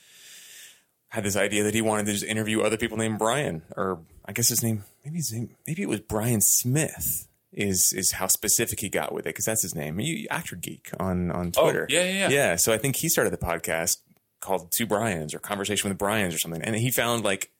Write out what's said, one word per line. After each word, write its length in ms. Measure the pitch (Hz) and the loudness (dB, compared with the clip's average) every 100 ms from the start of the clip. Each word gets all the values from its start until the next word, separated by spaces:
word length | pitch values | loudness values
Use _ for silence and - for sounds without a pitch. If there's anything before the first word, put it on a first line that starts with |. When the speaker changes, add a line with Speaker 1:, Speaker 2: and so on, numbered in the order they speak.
| - - - - - - - - _ _ _ | -20 -20 -20 -20 -20 -20 -20 -20 _ _ _
Speaker 1:
had 140 | 113 | -4
this 120 | 101 98 | 0 2
idea 260 | 98 104 | 2 2
that 100 | 104 | 2
he 80 | 110 | 2
wanted 260 | 110 107 104 | 2 2 0
to 60 | |
just 100 | 101 87 | -2 -2
interview 360 | 110 107 107 | -2 0 2
other 140 | 104 110 | 2 0
people 220 | 117 110 | 0 0
named 200 | 113 107 | -2 0
Brian, 420 | 107 135 120 80 - - | 2 2 -2 -6 -8 -4
or 220 | 95 87 82 - - | -4 -4 -8 -18 -8
I 60 | |
guess 160 | 98 113 | 0 0
his 140 | 113 | 2
name, 200 | 113 107 101 _ 139 | 0 -2 -6 _ -8
maybe 120 | 170 | -6
his 140 | 135 | -4
name, 200 | 113 117 - - | -6 -8 -10 -8
maybe 140 | 165 | -6
it 60 | 202 | -4
was 100 | 107 | -4
Brian 400 | - 107 113 113 | -2 -2 2 2
Smith 840 | - - 123 139 156 - - - - _ _ | 4 4 4 2 0 -2 -4 -4 -8 _ _
is, 400 | - 101 92 - 95 | -2 0 2 2 2
is 180 | 92 | 0
how 140 | - 95 | 0 0
specific 520 | - 107 - 117 - | 2 2 2 2 -2
he 100 | 101 | -2
got 240 | 90 76 | -2 -2
with 120 | 80 - | -4 -6
it, 80 | |
'cause 120 | - - | -4 -2
that's 160 | 110 | 0
his 140 | 92 - | -2 -4
name. 240 | 73 85 | -4 -4
You, 280 | 156 - - | -4 -4 -4
Actor 260 | - - 180 | -6 -6 -10
Geek 340 | - - - - | -12 -12 -10 -4
on, 320 | 92 90 87 | -2 0 0
on 200 | 87 87 131 | -2 0 4
Speaker 2:
Oh, 80 | |
Speaker 1:
Twitter. 220 | - - 80 | 4 2 0
Speaker 2:
yeah, 140 | 151 | 0
yeah, 80 | 180 | 2
yeah. 160 | 190 185 | 0 2
Speaker 1:
Yeah, 260 | 139 117 85 | 4 4 4
so 180 | - | 2
I 40 | 110 | 2
think 180 | 139 131 | 0 0
he 120 | 165 | 0
started 220 | - 113 | 2 2
the 60 | 87 | 0
podcast 600 | 87 82 - 82 85 - _ _ _ _ | -2 -2 -2 0 0 -2 _ _ _ _
called 300 | - 92 85 | -4 -4 -2
Two 140 | - 110 | -2 2
Brians 480 | 104 113 87 76 | 2 2 -2 -4
or 60 | 82 | -8
Conversation 500 | - 101 98 101 101 | -6 -4 0 0 0
with 80 | 92 | 0
Brians 360 | 101 110 92 | 2 2 2
or 60 | 82 | 0
something. 220 | 85 82 | -4 -4
And 140 | - 107 | -2 0
he 160 | 127 | 2
found, 320 | 131 120 117 | 2 2 2
like, 280 | 101 98 - | 0 0 -4